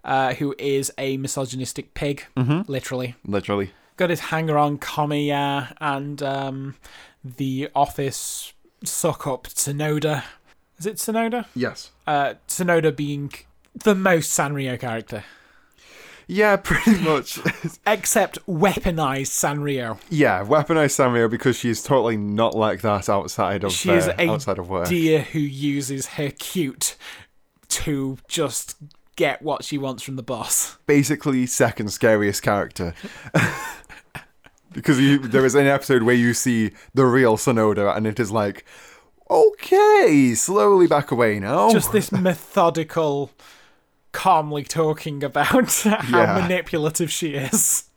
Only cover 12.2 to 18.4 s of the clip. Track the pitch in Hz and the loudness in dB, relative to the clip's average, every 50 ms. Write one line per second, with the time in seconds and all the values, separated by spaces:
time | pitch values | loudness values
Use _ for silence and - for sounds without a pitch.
12.2 | 143 127 - _ _ - - - 180 175 175 165 156 156 147 - 147 143 143 143 | 0 -2 -4 _ _ -10 -6 -4 0 2 2 2 2 2 0 0 -6 -6 -4 -6
13.2 | 143 139 - - - _ _ _ _ _ _ - - 214 202 190 190 196 175 165 | -8 -10 -12 -16 -20 _ _ _ _ _ _ -2 0 2 2 4 4 2 2 2
14.2 | 147 - - - 151 139 147 139 135 127 127 123 - 120 113 113 110 - 117 104 | 2 -2 -2 -2 -2 -2 -2 -4 -4 -6 -6 -6 -6 -6 -6 -6 -8 -10 -12 -12
15.2 | - - - _ _ _ _ _ _ _ _ _ _ - - - - - - - | -12 -16 -20 _ _ _ _ _ _ _ _ _ _ -20 -20 -20 -20 -20 -20 -20
16.2 | _ - 180 202 214 208 202 196 - - 165 - - 226 214 180 165 160 151 135 | _ -4 0 2 4 4 4 2 2 -2 -2 2 4 4 4 4 4 0 0 0
17.2 | 120 - - - - - - - - 165 - _ _ 202 220 214 - - - 226 | -2 -6 -12 -6 -6 -6 -6 -4 -10 -10 -10 _ _ -2 -2 0 0 0 2 2
18.2 | 190 - - - | 0 0 -4 -12